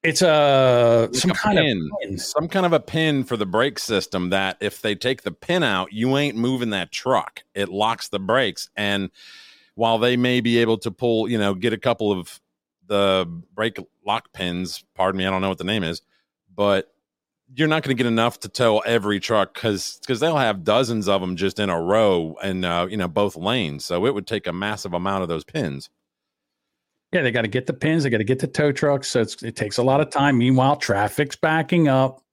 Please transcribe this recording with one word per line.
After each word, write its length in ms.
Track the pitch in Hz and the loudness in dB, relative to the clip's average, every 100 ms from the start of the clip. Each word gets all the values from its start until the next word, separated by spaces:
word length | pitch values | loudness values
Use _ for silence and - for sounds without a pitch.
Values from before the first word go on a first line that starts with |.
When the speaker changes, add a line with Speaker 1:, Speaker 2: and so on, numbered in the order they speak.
Speaker 1:
It's 180 | 165 147 | 0 2
a, 840 | 180 151 147 135 131 120 117 117 113 | 4 6 6 6 6 6 6 4 2
Speaker 2:
Like 60 | 123 | 0
Speaker 1:
some 160 | 170 | -2
Speaker 2:
a 40 | - | 0
Speaker 1:
kind 220 | 214 202 | 0 2
of 60 | |
Speaker 2:
pin. 260 | 156 101 78 101 | 2 0 -2 -6
Speaker 1:
pin. 160 | - - | -6 -8
Speaker 2:
Some 320 | - 151 165 | -4 -4 -2
kind 160 | 196 180 | 0 2
of 80 | |
a 60 | 165 | 2
pin 420 | - 165 160 143 | 0 0 2 0
for 140 | 131 117 | -2 -2
the 80 | 101 | -2
brake 340 | 101 135 - | 0 0 -2
system 520 | - 104 - 98 90 | -2 -2 -2 -4 -2
that 260 | 95 95 - | 0 -2 -4
if 220 | 104 - | -6 -4
they 140 | 110 104 | -6 -4
take 280 | 123 131 | -4 -4
the 80 | - | -8
pin 320 | 82 - 180 | -12 -2 0
out, 300 | 143 98 90 | 0 0 -4
you 240 | 104 123 135 | -2 0 2
ain't 180 | 143 110 | 0 -2
moving 360 | 120 131 120 | -2 -2 -2
that 200 | 101 85 | -4 -6
truck. 520 | - 127 120 - - _ - | -6 0 0 0 -12 _ -6
It 140 | 98 | -6
locks 400 | 95 107 113 - | -2 -2 -2 -6
the 100 | 101 | -8
brakes. 500 | 95 120 117 85 - - | 0 0 0 -4 -14 -6
And 340 | 104 101 95 _ - - - - _ - | -4 -2 -6 _ -20 -20 -20 -20 _ -2
while 220 | 113 113 | 0 2
they 200 | 120 123 | 2 2
may 240 | 123 123 | 2 0
be 160 | 117 117 | 2 2
able 200 | 113 110 | 2 0
to 120 | 117 | -4
pull, 380 | 92 123 113 110 | -4 0 0 0
you 80 | 117 | 0
know, 180 | 101 95 | 0 0
get 160 | 117 | -2
a 60 | 107 | -2
couple 340 | 127 113 107 | -2 0 0
of 300 | 98 85 - _ _ _ _ 90 | -2 -4 -16 _ _ _ _ _
the 400 | 104 101 95 87 85 - - | 0 2 2 0 -8 -14 -6
brake 220 | 110 101 90 _ 101 | -6 -6 -16 _ -4
lock 280 | 110 _ | -4 _
pins, 500 | - 90 87 90 - _ | -8 -6 -4 -6 -10 _
pardon 240 | - 92 95 | -2 -2 0
me, 80 | 92 | -2
I 40 | |
don't 120 | 95 | 0
know 60 | 95 | -2
what 100 | 92 | -4
the 60 | |
name 200 | 90 107 | -4 -2
is, 180 | 82 82 _ _ _ _ _ | -2 -6 _ _ _ _ _
but 400 | 90 101 98 - _ _ _ _ _ _ 127 | -2 2 2 -2 _ _ _ _ _ _ -2
you're 140 | 156 | 0
not 140 | 156 | 0
gonna 100 | 139 | 0
get 120 | 123 120 | 0 2
enough 360 | 113 120 - | 2 0 -2
to 80 | 98 | -14
tow 300 | - 120 107 | 0 2 2
every 420 | 95 117 101 101 | 2 0 2 -2
truck 320 | - 110 95 | 0 0 0
'cause, 480 | - 113 101 - - - | -2 -2 -2 -4 -12 -6
'cause 140 | 123 | -2
they'll 160 | 156 156 | 0 2
have 300 | 120 98 85 | 0 0 2
dozens 420 | 110 123 113 98 | 2 2 0 0
of 140 | 98 | 0
'em 160 | 90 90 | 0 -2
just 220 | 95 98 | -2 -2
in 100 | 101 | -2
a 120 | 85 | -2
row 540 | 85 107 107 90 80 - | 2 4 4 4 0 -6
and, 220 | 98 92 90 | -6 -4 -2
uh, 200 | 87 90 | -2 -2
you 80 | 104 | -2
know, 100 | 90 | -2
both 300 | 80 104 80 | 0 -2 -2
lanes. 480 | 92 123 87 71 - | -2 -2 -2 -6 -4
So 200 | 87 110 | -2 0
it 80 | |
would 140 | 104 95 | -2 -4
take 200 | 110 90 | -6 -6
a 60 | |
massive 400 | 87 101 107 98 | -6 -6 -6 -6
amount 300 | 87 90 98 | -6 -4 -4
of 60 | 87 | -2
those 160 | 82 - | -6 -6
pins. 440 | 160 98 69 - _ _ _ _ _ _ _ _ _ _ _ _ | -6 -6 -6 -14 _ _ _ _ _ _ _ _ _ _ _ _
Speaker 1:
Yeah, 80 | 185 | 0
they 100 | 131 | 0
gotta 160 | 117 113 | 0 -2
get 200 | 127 127 | -2 -4
the 60 | |
pins, 300 | 127 151 160 | -4 0 0
they 60 | 135 | 0
gotta 140 | 113 | 0
get 160 | 107 131 | 0 -2
the 80 | 127 | -2
tow 240 | - 147 | 0 0
trucks. 360 | 139 147 139 - | 2 0 0 0
So 140 | 123 | -2
it's, 200 | 113 - | -2 -4
it 120 | 113 110 | -10 -6
takes 220 | 107 - | -4 0
a 60 | |
lot 180 | 127 139 | 2 2
of 80 | 147 | 2
time. 280 | 143 143 127 | 2 4 4
Meanwhile, 380 | 123 131 131 147 | 4 4 4 2
traffic's 580 | - 98 104 - 147 - | 0 0 0 0 -4 0
backing 520 | 160 160 151 175 151 | 0 0 0 2 4
up. 360 | 131 131 - _ | 4 2 -2 _